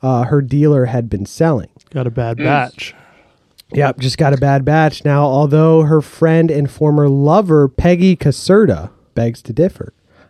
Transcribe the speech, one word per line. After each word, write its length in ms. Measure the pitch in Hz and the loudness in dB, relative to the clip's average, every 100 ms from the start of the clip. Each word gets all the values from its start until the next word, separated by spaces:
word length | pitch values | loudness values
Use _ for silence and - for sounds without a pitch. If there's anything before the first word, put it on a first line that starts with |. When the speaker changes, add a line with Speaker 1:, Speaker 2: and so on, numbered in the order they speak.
Speaker 1:
uh, 220 | 131 123 | -4 -2
her 180 | 127 147 | 0 -2
dealer 440 | 131 143 151 143 123 | 0 0 2 2 0
had 240 | 123 117 | -2 -4
been 160 | 104 101 | -6 -8
selling. 440 | - 165 131 - _ _ | -2 -2 -2 -6 _ _
Speaker 2:
Got 160 | 135 123 | -8 -6
a 40 | |
bad 260 | 117 117 117 | -6 -6 -4
Speaker 3:
Mm. 80 | - | -2
Speaker 2:
batch. 500 | 143 127 - - - _ _ _ _ _ _ _ | -2 -4 -10 -18 -18 _ _ _ _ _ _ _
Speaker 1:
Yep, 260 | 139 139 - | -2 -2 -2
just 180 | 127 - | -6 -2
got 160 | 151 | -2
a 40 | 139 | 0
bad 280 | 139 139 135 | 0 0 0
batch. 400 | 156 156 - 147 | 0 0 -2 -2
Now, 180 | 143 147 | 0 0
although 580 | 135 147 151 160 160 | 0 2 2 4 4
her 180 | 151 156 | 4 0
friend 480 | - - 160 165 165 | -2 -2 2 2 2
and 220 | 147 143 | 0 -4
former 360 | - 151 147 147 | -2 0 2 2
lover, 600 | 139 143 180 190 156 139 | 2 2 2 2 2 2
Peggy 480 | - 175 175 185 175 | 0 0 2 2 2
Caserta, 760 | 151 - - 196 196 85 87 - _ | 0 -2 2 2 2 0 -6 -16 _
begs 280 | - 117 113 | -4 -4 -4
to 100 | - | -8
differ. 400 | 110 185 - - - _ _ | -2 -2 -4 -14 -18 _ _